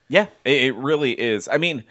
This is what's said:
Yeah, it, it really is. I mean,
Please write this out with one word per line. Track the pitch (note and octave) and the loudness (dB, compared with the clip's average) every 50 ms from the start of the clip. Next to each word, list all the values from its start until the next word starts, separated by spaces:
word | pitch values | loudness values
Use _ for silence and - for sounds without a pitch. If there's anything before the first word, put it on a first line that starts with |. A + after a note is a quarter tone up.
| _ - | _ 0
Yeah, | C3+ F#3 G#3 - - _ - | 2 2 2 0 -4 _ 0
it, | B2 C#3+ C3+ B2 | 2 2 2 2
it | C3 A#2+ | 0 0
really | G#2 C3+ C#3+ D#3 D3 D3 B2+ A#2 - | -2 -2 -2 -2 0 0 -2 -2 -2
is. | A2+ A#2 A2 G2+ - - | -2 -2 -2 -2 -2 -2
I | A#2 D3+ | -2 0
mean, | E3 F3 D#3 B2 A2 _ | 0 -2 -4 -4 -10 _